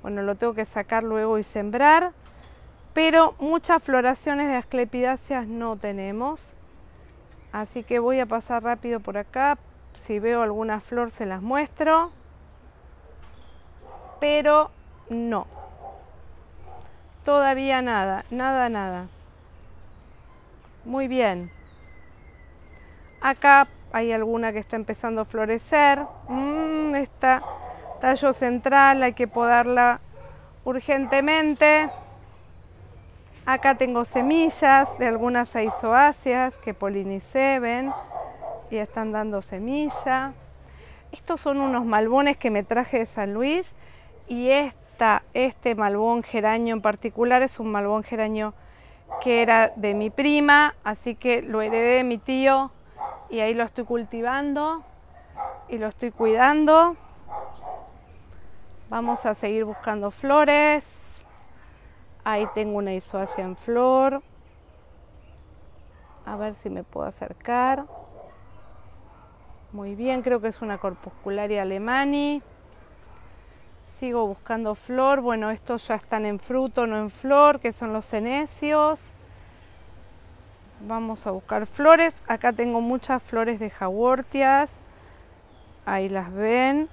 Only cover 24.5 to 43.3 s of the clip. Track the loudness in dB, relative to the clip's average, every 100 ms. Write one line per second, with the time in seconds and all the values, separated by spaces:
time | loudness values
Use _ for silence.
24.5 | -6 -6 -8 -6 -8 -4 -4 -4 -4 -2
25.5 | -4 0 4 4 4 -2 -14 -8 -6 -4
26.5 | -4 -2 -2 -2 -2 -4 0 2 2 0
27.5 | -12 -14 -16 -16 -4 0 2 2 0 -2
28.5 | -2 2 6 8 6 2 0 -4 0 4
29.5 | 4 4 4 4 2 -6 -20 -20 -20 -20
30.5 | -12 -6 -6 0 -2 2 2 2 2 2
31.5 | 4 6 6 2 -8 -18 -20 -20 -20 -20
32.5 | -20 -20 -20 -20 -20 -20 -20 -20 -12 -2
33.5 | 2 2 2 2 0 -2 0 2 4 2
34.5 | 2 6 6 4 0 -2 0 0 -2 -2
35.5 | -2 -4 -2 2 6 6 4 -2 0 -2
36.5 | -4 -12 -6 -6 -4 -6 -8 -4 0 2
37.5 | 2 0 -4 -4 -8 -10 -12 -12 -14 -14
38.5 | -14 -8 -8 -6 -6 -6 -4 -4 -6 -8
39.5 | -10 -4 -4 -4 -4 -2 -2 -4 -10 -20
40.5 | -20 -20 -20 -20 -20 -20 -20 -8 -4 -2
41.5 | -2 0 0 0 0 2 4 2 2 0
42.5 | -2 -2 -2 0 -2 -4 -6 -6